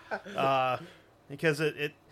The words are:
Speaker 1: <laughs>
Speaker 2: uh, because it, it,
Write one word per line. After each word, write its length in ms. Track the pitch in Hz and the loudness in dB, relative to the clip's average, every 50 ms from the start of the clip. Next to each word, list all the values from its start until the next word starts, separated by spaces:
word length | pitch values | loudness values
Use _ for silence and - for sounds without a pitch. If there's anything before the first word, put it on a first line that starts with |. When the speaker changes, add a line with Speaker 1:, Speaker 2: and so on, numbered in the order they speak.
Speaker 1:
<laughs> 340 | - - 214 - - 196 202 | -6 -8 -8 -8 -8 -6 -2
Speaker 2:
uh, 400 | - 135 135 135 131 131 127 123 123 170 180 - - - - - _ - - | 0 2 4 4 4 2 2 0 -2 -6 -14 -18 -20 -20 -20 -20 _ -16 -14
because 300 | 143 143 170 160 147 143 | -8 0 2 2 2 2
it, 180 | 160 147 - | 0 -2 0
it, 160 | 131 147 151 - - - - | -2 -6 -6 -6 -12 -20 -20